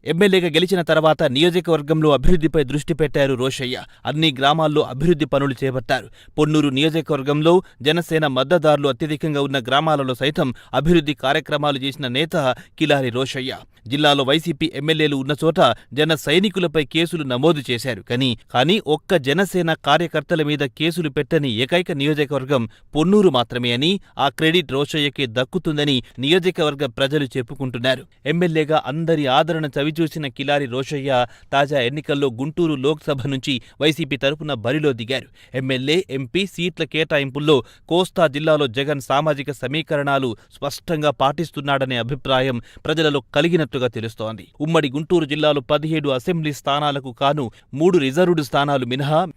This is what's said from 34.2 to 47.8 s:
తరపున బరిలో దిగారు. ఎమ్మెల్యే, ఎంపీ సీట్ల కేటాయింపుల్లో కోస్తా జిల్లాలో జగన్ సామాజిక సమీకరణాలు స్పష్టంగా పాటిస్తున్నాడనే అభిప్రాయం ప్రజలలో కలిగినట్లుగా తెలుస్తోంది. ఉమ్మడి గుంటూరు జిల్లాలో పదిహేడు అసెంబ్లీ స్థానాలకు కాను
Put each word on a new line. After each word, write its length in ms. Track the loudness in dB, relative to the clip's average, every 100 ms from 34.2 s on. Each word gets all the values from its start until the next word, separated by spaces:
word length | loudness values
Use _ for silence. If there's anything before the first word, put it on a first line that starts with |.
తరపున 300 | -2 -4 -6 -6 -2
బరిలో 260 | 0 0 -2
దిగారు. 280 | -6 -6 -8 _ -10 -6
ఎమ్మెల్యే, 380 | -4 -4 0 0 0 -8
ఎంపీ 260 | -4 -4 -4
సీట్ల 300 | -4 -6 -4 -6
కేటాయింపుల్లో 640 | -4 -2 -2 -2 -2 4 2 2 -20 -2
కోస్తా 340 | -2 0 0 0 0
జిల్లాలో 320 | 0 2 0 -2
జగన్ 240 | -4 -4 0
సామాజిక 420 | 0 0 -2 -6 -8
సమీకరణాలు 680 | -6 -6 -2 -2 0 0 -2 -6 _ -10
స్పష్టంగా 540 | -8 -8 -6 -2 -2 0
పాటిస్తున్నాడనే 760 | -2 0 -8 -8 -2 -2 -2 -4
అభిప్రాయం 520 | -4 -6 0 0 2 -4 -8 -12 -4
ప్రజలలో 360 | 0 2 0 -2 0
కలిగినట్లుగా 400 | 2 2 0 -2 -4 -4
తెలుస్తోంది. 480 | -10 -8 -10 -10 -18 _
ఉమ్మడి 240 | 0 0 0
గుంటూరు 320 | -4 0 0 0
జిల్లాలో 280 | 0 2 0 0
పదిహేడు 360 | -2 0 -2 -2 -2
అసెంబ్లీ 360 | -2 -2 -4 -6
స్థానాలకు 500 | -4 -2 -2 -4 -8 -2
కాను 240 | 0 0 -4 -10 _ 2